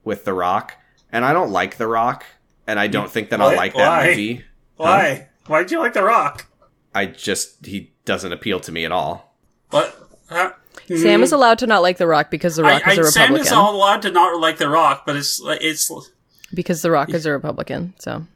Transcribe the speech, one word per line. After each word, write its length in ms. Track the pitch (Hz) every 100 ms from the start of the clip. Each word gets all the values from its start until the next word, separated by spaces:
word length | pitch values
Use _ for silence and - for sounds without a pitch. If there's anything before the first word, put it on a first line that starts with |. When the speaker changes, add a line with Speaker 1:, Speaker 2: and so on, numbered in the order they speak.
Speaker 1:
With 220 | 107 101
The 80 | -
Rock. 420 | 92 87 101 - - _ _ _
And 140 | 117
I 80 | 127
don't 180 | 165 147
like 260 | 92 98 -
The 100 | 113
Rock, 380 | 113 120 135 - _ _ _ -
and 120 | 104
I 80 | 104
don't 220 | 104 101
think 180 | 113 104
that 120 | 113
I'll 60 | -
Speaker 2:
What? 80 | 90
Speaker 1:
like 160 | 95
that 140 | - - 165
Speaker 2:
Why? 60 | 123
Speaker 1:
movie. 260 | 104 107 123
Huh? 60 | - _ _ _
Speaker 2:
Why? 440 | 160 196 165 127 - _ -
Why'd 240 | 156 185
you 80 | 330
like 140 | 277
The 100 | 220
Rock? 440 | 196 - - - - _ _ _ _
Speaker 1:
I 100 | 98 98
just, 580 | 85 - 92 - _
he 260 | - 98 - _
doesn't 260 | - 92 92
appeal 280 | 85 110 92
to 100 | 87
me 140 | 82
at 60 | 82
all. 440 | 90 73 90 _ _ _ _ _
Speaker 2:
What? 240 | 143 - - - _ _
Huh? 220 | 170 185 - _ - -
Speaker 3:
Sam 320 | 170 165 208
Speaker 2:
Hmm. 40 |
Speaker 3:
is 80 | 247
allowed 280 | 294 240 226
to 80 | 247
not 140 | 208
like 160 | 175 180
The 100 | 170
Rock 220 | 156 151
because 260 | 160 175 160
The 60 |
Rock 220 | 151 139
Speaker 2:
I, 60 | 185
Speaker 3:
is 40 | 196
a 40 |
Speaker 2:
I, 40 |
Sam 160 | 156 151 247
Speaker 3:
Republican. 120 | 311
Speaker 2:
is 60 | 269
allowed 500 | 226 208 202 196 214
to 80 | 208
not 280 | 175 185 170
like 180 | 160 151
The 120 | 151
Rock, 360 | 160 151 139
but 100 | -
it's, 260 | 143 143 -
it's 480 | - 156 160 151 - 139 - _ _ _ -
Speaker 3:
Because 280 | 180 180 165
The 100 | 170
Rock 180 | 156 151
is 160 | 170
a 60 | 156
Republican, 640 | 143 151 - - 127 175 _
so. 260 | - 117 165